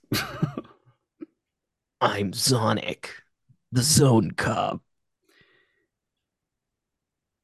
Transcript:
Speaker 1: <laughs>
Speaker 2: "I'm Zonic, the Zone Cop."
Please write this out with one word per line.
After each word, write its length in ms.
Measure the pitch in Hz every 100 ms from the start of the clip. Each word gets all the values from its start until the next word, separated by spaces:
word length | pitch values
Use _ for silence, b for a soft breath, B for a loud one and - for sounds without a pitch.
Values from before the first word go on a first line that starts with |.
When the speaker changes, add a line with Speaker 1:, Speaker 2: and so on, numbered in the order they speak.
Speaker 1:
<laughs> 2000 | _ - - - 147 - - _ _ _ _ _ - _ _ _ _ _ _ -
Speaker 2:
"I'm 300 | 117 101 101
Zonic, 720 | 101 - 127 110 110 - - - - - _ _ _ _
the 80 | 127
Zone 500 | 117 - 139 113 90
Cop." 500 | - 117 107 98 - - _ _ _ _ _ _ _ _ _ _ _ _ _ _ _ _ _ _ _ _ _ _ _ _ _